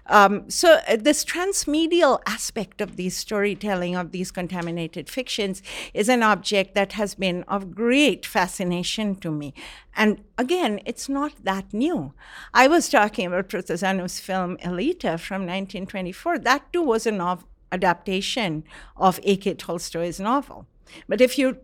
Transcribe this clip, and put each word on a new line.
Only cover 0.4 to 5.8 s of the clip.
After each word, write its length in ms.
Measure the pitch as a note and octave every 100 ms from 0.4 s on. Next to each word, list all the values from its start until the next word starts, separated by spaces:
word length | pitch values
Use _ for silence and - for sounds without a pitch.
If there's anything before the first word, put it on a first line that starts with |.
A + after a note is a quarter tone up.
| -
so, 300 | - F4 D#4 -
uh, 80 | G#3+
this 280 | A3+ D4
transmedial 960 | - E4 F#4+ G4 - D4+ D#4+ F4 C#4+ A#3 -
aspect 540 | A3 - A#3 F#3 -
of 160 | F#3+ -
the 140 | F3+
storytelling 880 | - - G#3 G3+ F#3+ G#3 F3+ F3 F3+
of 160 | F3
these 180 | F3+ F3+
contaminated 760 | F#3+ F3 F3+ E3+ E3+ D#3+ F3 -
fictions 540 | C4+ B3 - G3 F#3 - -